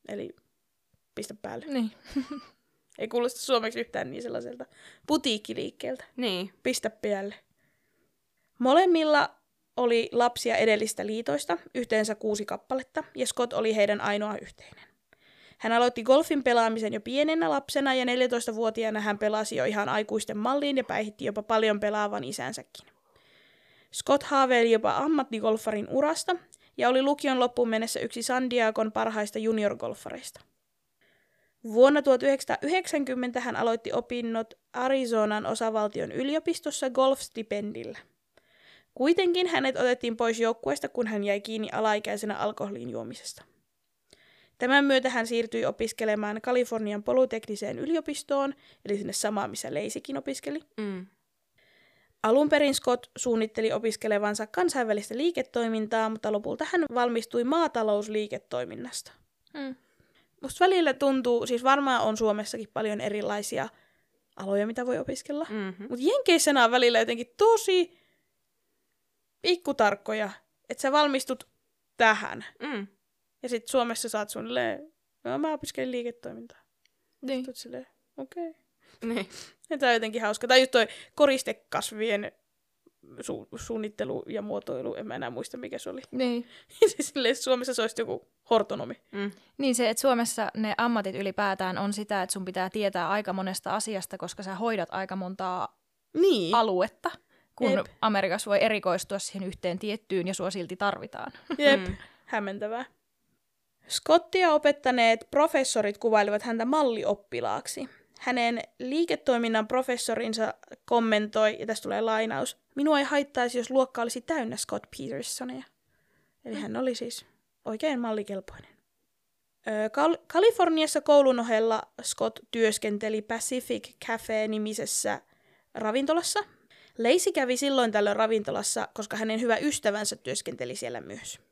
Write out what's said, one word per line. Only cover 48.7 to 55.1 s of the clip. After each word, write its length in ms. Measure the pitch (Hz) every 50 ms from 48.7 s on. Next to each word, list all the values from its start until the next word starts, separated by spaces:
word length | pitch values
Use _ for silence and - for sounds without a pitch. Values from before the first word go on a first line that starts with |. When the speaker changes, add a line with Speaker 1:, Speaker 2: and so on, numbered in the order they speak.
| - _ _
Speaker 1:
eli 120 | 202 202
sinne 160 | 202 202 - 190
samaan, 360 | - - 208 208 202 202 104
missä 240 | - - - 120 -
Laceykin 440 | 147 - - - - - - 269
opiskeli. 420 | 277 277 277 269 - - 285 285 320 - _ _
Speaker 3:
Mm. 280 | - 214 202 190 180 185 190 _ _ _ _ _ _ _ _ _ _ _ _ _ _ _ _ _ _ _ _ _ _ -
Speaker 1:
Alun 260 | 214 233 277 302 294
perin 260 | 302 294 294 285 269
Scott 320 | - - 262 247 240 - _ _
suunnitteli 540 | - - 254 226 226 220 220 - 226 220 220
opiskelevansa 760 | - 208 233 226 208 - - 214 208 202 208 208 208 208 214
kansainvälistä 720 | - - 349 370 349 - 277 240 220 208 208 202 -